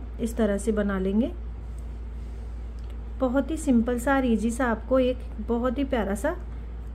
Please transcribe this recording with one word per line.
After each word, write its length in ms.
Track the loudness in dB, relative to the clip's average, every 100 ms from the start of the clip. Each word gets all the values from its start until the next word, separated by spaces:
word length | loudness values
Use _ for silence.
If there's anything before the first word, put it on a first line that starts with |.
| -4 -6
इस 160 | -4 0
तरह 220 | 2 2
से 140 | 2
बना 260 | 2 2 2
लेंगे। 320 | 2 2 2 -2 -8 -8 -10 -8 -8 -8 -8 -8 -8 -8 -8 -8 -8 -8 -8 -8 -8 0
बहुत 300 | 2 2 2
ही 60 | 0
simple 420 | 4 6 6 2
सा 180 | 2 4
और 100 | 4
easy 240 | 4 2
सा 160 | 2 0
आपको 320 | 0 2 4
एक 200 | 4 2 -4 -6
बहुत 380 | -2 0 0 0
ही 60 |
प्यारा 300 | 0 0 0
सा 200 | 0 -2 -2 -6 -8 -8 -10 -10